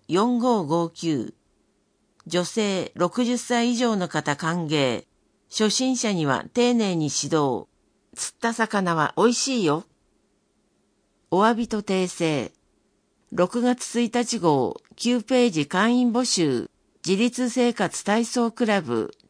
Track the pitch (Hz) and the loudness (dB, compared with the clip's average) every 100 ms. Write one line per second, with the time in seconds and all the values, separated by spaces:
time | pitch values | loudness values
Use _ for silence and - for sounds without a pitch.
0 | - 175 240 240 247 220 143 170 165 - | -2 0 2 2 2 0 2 0 -2 -4
1 | 165 139 104 - _ _ _ _ _ _ | -2 -2 -4 -12 _ _ _ _ _ _
2 | _ _ - 175 170 226 208 185 - - | _ _ -4 -4 -2 -2 -2 -2 -4 -2
3 | 175 240 240 247 - 240 240 233 240 208 | -2 0 -2 -2 -2 0 0 0 0 0
4 | 175 156 147 139 165 175 156 151 131 113 | -2 -2 -2 -2 -2 -2 0 0 0 -2
5 | - _ _ _ _ - 214 202 262 247 | -8 _ _ _ _ -2 0 2 0 0
6 | 220 180 147 120 - 240 240 240 202 170 | 0 0 0 0 -2 0 2 2 2 0
7 | 147 - 143 156 143 107 - _ _ _ | -2 -2 0 2 2 0 -6 _ _ _
8 | _ - - - 233 226 214 208 180 165 | _ -12 -12 -4 -4 -2 -2 0 0 0
9 | 147 - 226 233 269 247 165 156 - _ | 0 2 2 2 -2 0 2 0 -4 _
10 | _ _ _ _ _ _ _ _ _ _ | _ _ _ _ _ _ _ _ _ _
11 | _ _ _ 180 220 233 233 214 208 190 | _ _ _ 2 2 2 -2 -4 -2 -2
12 | 180 - 160 143 104 - _ _ _ _ | -2 -2 -2 -2 -4 -12 _ _ _ _
13 | _ _ _ - 180 240 247 247 - 240 | _ _ _ -2 0 2 0 0 -4 -2
14 | 233 240 240 226 170 143 104 - - - | 0 -2 -2 0 2 2 0 -4 -14 -6
15 | 240 247 - 254 240 160 143 185 226 247 | -2 -2 2 2 4 2 -2 0 2 4
16 | 247 233 247 185 151 120 - _ _ _ | 2 0 0 0 2 0 -4 _ _ _
17 | 160 196 240 247 247 254 240 226 175 - | -2 2 0 0 -2 2 0 0 -2 -2
18 | - 220 226 247 233 - 226 202 156 117 | -2 0 0 -2 -2 0 0 0 0 -2
19 | 85 - | -2 -8